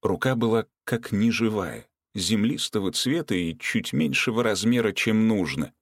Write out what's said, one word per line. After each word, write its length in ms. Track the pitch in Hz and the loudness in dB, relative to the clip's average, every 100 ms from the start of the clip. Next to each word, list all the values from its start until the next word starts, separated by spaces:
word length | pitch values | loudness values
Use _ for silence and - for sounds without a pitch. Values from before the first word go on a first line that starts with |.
Рука 320 | 104 90 131 | -2 0 0
была 320 | 127 113 113 - _ | 0 2 2 0 _
как 280 | - 117 - | -4 -4 -2
неживая, 760 | 101 113 110 113 107 87 58 - _ _ | 2 2 2 0 0 -4 -8 -16 _ _
землистого 760 | - 90 110 110 160 - 110 95 | -6 0 2 2 0 -4 -2 -2
цвета 420 | - 127 160 151 | -2 -2 -2 -2
и 220 | 92 85 80 | -2 -2 -4
чуть 360 | - 117 - | -2 -2 -2
меньшего 500 | 139 78 131 - 113 | 0 0 0 0 0
размера, 500 | 120 98 107 123 110 | 0 2 2 2 2
чем 360 | 95 - 110 110 | 0 2 4 4
нужно. 440 | 107 82 67 71 _ | 2 0 -4 -6 _